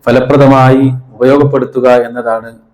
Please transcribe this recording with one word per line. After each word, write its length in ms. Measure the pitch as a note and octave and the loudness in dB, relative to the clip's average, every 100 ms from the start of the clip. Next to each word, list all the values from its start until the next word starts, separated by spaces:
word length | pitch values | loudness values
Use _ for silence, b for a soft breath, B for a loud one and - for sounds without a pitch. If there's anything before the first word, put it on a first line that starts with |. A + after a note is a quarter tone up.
| - | 0
ഫലപ്രദമായി 840 | B2+ B2+ C#3+ C#3 C3+ C3 C3 C3+ B2+ - - | -2 0 2 2 4 2 2 0 -4 -14 -2
ഉപയോഗപ്പെടുത്തുക 720 | B2 C#3+ C#3+ C#3 B2 C3 B2+ | 0 2 0 -2 -4 -2 0
എന്നതാണ് 680 | B2 A#2+ A#2+ A#2 A2+ A2+ A2+ _ | 0 0 -8 -6 -6 -8 -20 _